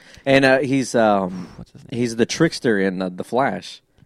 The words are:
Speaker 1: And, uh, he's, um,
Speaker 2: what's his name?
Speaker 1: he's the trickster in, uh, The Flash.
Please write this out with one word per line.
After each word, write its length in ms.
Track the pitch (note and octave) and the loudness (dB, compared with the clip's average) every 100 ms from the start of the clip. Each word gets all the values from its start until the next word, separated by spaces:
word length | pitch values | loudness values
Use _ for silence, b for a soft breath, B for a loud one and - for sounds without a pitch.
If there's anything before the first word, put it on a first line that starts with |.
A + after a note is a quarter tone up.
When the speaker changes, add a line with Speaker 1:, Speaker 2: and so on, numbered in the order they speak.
| B B C3+ | B B 2
Speaker 1:
And, 180 | C3+ | 4
uh, 140 | C3+ C3 | 6 4
he's, 380 | B2+ C3+ A#2+ A#2+ | 2 -2 0 2
um, 540 | G#2+ G2+ F#2 F#2 F2+ - | 4 2 0 -8 -14 -18
Speaker 2:
what's 140 | - | -20
his 120 | - - | -20 -10
name? 80 | A#2+ | -6
Speaker 1:
he's 140 | A#2+ A2+ | -4 -2
the 100 | A2+ | -2
trickster 540 | - E3 - B2 G2+ | 0 0 0 0 2
in, 200 | G2 F2+ | 0 -2
uh, 100 | F#2 | -6
The 100 | F2+ | -8
Flash. 600 | - A#2 C3+ F#2+ - - _ _ | -4 -2 -2 -4 -10 -20 _ _